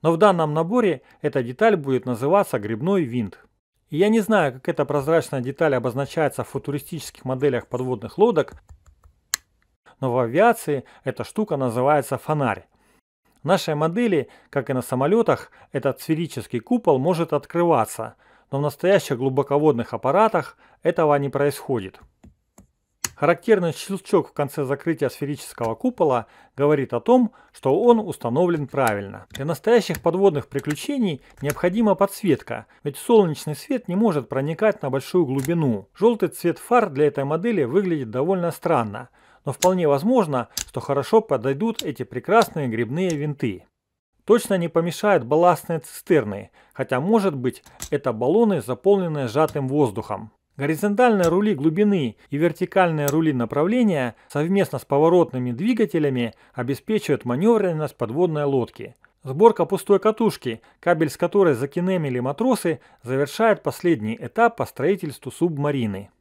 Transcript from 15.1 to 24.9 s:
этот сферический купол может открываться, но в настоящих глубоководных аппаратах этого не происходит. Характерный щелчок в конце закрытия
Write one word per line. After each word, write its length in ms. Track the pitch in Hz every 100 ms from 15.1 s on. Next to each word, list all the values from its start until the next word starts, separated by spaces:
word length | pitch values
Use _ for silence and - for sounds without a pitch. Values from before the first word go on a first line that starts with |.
| 214 220 135 - _ -
этот 280 | 143 135 131
сферический 600 | - 156 170 - 110 123
купол 380 | - 247 220 135
может 340 | 143 170 165
открываться, 840 | 151 - 170 175 147 107 - 113 - _ _ _
но 60 | 139
в 40 |
настоящих 560 | 147 139 175 196 - 123
глубоководных 760 | 135 131 135 143 151 123 113
аппаратах 640 | 110 127 165 220 185 143 - _ _
этого 320 | 165 175 156 143
не 120 | 139
происходит. 680 | 139 143 139 - 127 95 - - _ - _ _ _ _ _ _ _ - -
Характерный 560 | 147 170 - 220 175
щелчок 560 | - - 196 - 196 139
в 40 |
конце 320 | - 143 -
закрытия 440 | 135 139 -